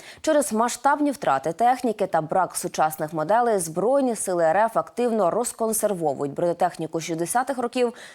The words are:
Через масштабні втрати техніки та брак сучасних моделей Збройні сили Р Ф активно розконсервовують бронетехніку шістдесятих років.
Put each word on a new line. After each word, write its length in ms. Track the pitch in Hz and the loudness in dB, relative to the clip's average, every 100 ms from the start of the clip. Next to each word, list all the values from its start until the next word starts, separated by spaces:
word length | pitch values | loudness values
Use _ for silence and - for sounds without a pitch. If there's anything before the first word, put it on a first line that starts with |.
| - - | -14 -8
Через 320 | - 302 269 | 0 2 2
масштабні 580 | 214 233 - 277 285 294 | 0 0 0 0 2 0
втрати 420 | 262 - 135 156 | 0 0 0 0
техніки 540 | 170 240 254 247 208 190 | 2 2 2 0 -2 0
та 140 | 170 | 0
брак 360 | 156 190 170 - | 0 0 0 -4
сучасних 560 | 175 185 156 156 156 | -6 0 0 0 -6
моделей 460 | 165 156 220 240 208 | -4 0 2 4 0
Збройні 580 | 165 160 202 277 262 214 | 0 -2 2 2 2 -2
сили 280 | - 180 | -2 2
Р 120 | 160 175 | 2 4
Ф 200 | 220 185 | 2 0
активно 540 | 160 - 240 226 180 | -4 -2 0 2 2
розконсервовують 1040 | 170 240 - 226 220 214 190 160 135 143 | 2 -2 -4 -2 0 0 0 -2 -2 -4
бронетехніку 680 | 143 170 165 180 - 160 165 | -2 -2 2 0 -2 -6 -6
шістдесятих 580 | 160 165 170 240 254 254 | -4 -4 -2 -2 -2 -4
років. 360 | 240 254 240 226 - | -4 0 -2 -2 -18